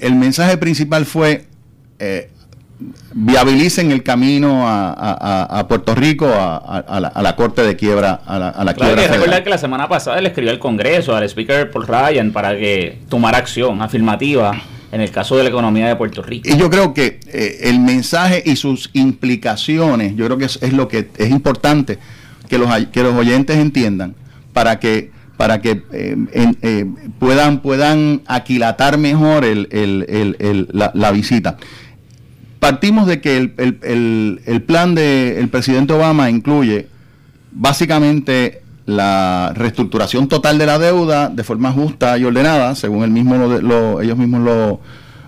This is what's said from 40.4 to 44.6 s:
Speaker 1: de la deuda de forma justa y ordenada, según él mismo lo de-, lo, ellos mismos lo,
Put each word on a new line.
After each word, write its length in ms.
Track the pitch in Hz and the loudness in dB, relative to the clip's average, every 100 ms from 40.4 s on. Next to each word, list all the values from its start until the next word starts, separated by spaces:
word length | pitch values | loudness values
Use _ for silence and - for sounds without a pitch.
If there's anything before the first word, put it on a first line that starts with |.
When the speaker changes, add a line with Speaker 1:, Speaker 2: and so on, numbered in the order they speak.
| 147 151 | 2 2
Speaker 1:
de 80 | 151 | 2
la 120 | 151 | 2
deuda 500 | 170 180 165 147 143 | 2 2 2 0 0
de 140 | 120 | -4
forma 300 | 110 113 131 | -6 -2 0
justa 440 | 131 151 143 123 123 | 0 -2 0 0 2
y 60 | |
ordenada, 520 | 127 120 151 151 123 135 | 2 2 2 2 0 -2
según 260 | 104 104 | -4 -2
él 80 | 113 | 0
mismo 260 | 113 123 127 | 2 2 2
lo 120 | 123 | 2
de-, 120 | 120 | 0
lo, 400 | 113 117 113 90 | 2 2 2 0
ellos 160 | 113 117 | -2 0
mismos 260 | 120 120 | 0 0
lo, 380 | 120 113 | 2 2